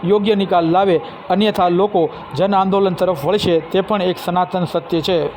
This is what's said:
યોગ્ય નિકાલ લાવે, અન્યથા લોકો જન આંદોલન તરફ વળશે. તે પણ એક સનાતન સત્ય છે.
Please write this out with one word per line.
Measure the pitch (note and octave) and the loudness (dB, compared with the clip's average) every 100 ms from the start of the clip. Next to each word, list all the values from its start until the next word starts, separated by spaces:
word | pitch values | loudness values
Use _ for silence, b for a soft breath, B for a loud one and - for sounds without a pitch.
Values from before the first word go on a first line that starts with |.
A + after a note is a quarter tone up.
યોગ્ય | E3+ G#3 G#3 G#3 | 2 0 2 0
નિકાલ | F#3+ F3+ E3 | 2 2 2
લાવે, | F3 G3 E3 B B - | 2 2 2 B B -4
અન્યથા | F#3 G#3+ G3+ F3+ | 0 2 2 2
લોકો | F3 G3+ G#3 D#3 B B C3+ | 2 2 2 -2 B B -2
જન | F#3+ | 0
આંદોલન | G3 F#3+ G3 G3 F3 | 2 2 2 0 0
તરફ | F#3 E3+ C#3+ | -2 0 -2
વળશે. | G3+ G3 E3 D#3+ | 0 2 0 0
તે | F#3 | -4
પણ | F#3+ G#3 | -2 -2
એક | F3+ F3 | -2 -2
સનાતન | - F3+ F3+ F#3 | -2 -2 0 -2
સત્ય | E3+ E3+ E3 E3+ | -2 -4 -2 -2
છે. | D#3 F3 D3 | 0 0 -2